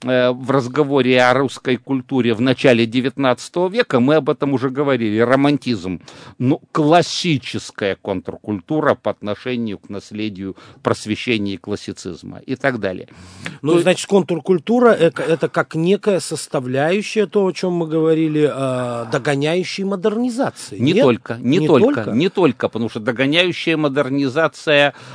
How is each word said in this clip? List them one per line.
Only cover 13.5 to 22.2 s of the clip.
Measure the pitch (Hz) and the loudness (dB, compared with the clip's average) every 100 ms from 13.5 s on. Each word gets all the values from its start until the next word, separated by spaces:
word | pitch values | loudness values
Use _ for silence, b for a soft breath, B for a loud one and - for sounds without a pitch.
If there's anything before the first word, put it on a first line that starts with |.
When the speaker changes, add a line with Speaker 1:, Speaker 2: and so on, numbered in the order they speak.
| 147 | -6
Speaker 2:
Ну, | 143 | 0
Speaker 1:
То | 175 | 2
Speaker 2:
значит, | 170 175 - | 2 0 2
контркультура, | 196 139 165 160 180 - 240 240 | 0 2 -2 0 0 0 4 4
э, | 208 165 - | 4 2 0
это | 139 160 160 | -2 -2 0
как | 170 147 160 | -2 -2 -2
некая | 170 202 214 180 | 0 0 0 -2
составляющая, | - 156 - 147 127 131 156 202 196 214 190 | -2 -8 -6 -6 -2 0 0 0 -2 -2 0
то, | 208 190 | 0 0
о | |
чем | 180 185 | -2 -2
мы | 175 160 | -2 -2
говорили, | 160 160 160 160 151 147 | 0 2 2 2 2 0
э, | 123 135 127 123 120 113 | 0 -2 -2 -4 -6 -4
догоняющей | 127 120 139 151 180 175 - | -2 0 0 0 -2 -4 -6
модернизации, | 196 196 190 214 247 233 233 - - 98 | -4 -2 -2 0 -2 -2 -4 -6 -10 -2
Speaker 1:
Не | 131 | 2
Speaker 2:
нет? | 180 | 4
Speaker 1:
только, | 269 110 - 117 | 4 2 -4 -4
не | 120 156 | 0 2
Speaker 2:
Не | 156 | 4
Speaker 1:
только, | 139 240 269 | 6 4 2
Speaker 2:
только? | 107 | -2
Speaker 1:
не | 110 | 0